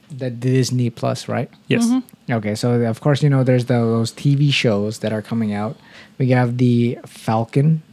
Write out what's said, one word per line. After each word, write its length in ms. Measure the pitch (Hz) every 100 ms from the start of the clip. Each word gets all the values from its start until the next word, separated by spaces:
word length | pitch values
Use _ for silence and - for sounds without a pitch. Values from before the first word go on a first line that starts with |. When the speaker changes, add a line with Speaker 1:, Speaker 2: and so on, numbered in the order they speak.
| - 131
Speaker 1:
the 140 | 127
Disney 600 | 117 127 131 127 127 117
Plus, 360 | - 123 120 -
right? 220 | 113 123 - -
Speaker 2:
Yes. 180 | 233 233
Speaker 3:
Mm-hmm. 460 | 254 - - -
Speaker 1:
Okay, 200 | 117 104 107
so 180 | 120 120
of 180 | 117 110
course 220 | 151 139
you 60 | 147
know 140 | 135
there's 220 | 127 127 120
the, 80 |
those 380 | 120 117 113 113
T 240 | - 147 139
V 160 | 143
shows 480 | 131 123 101 104 110
that 120 | 107
are 100 | 110
coming 280 | - 113 107
out. 220 | 104 107 - - - - -
We 100 | 127
have 280 | 123 123 120
the 400 | 123 120 117 143 -
Falcon 760 | - - 113 113 143 151 160 -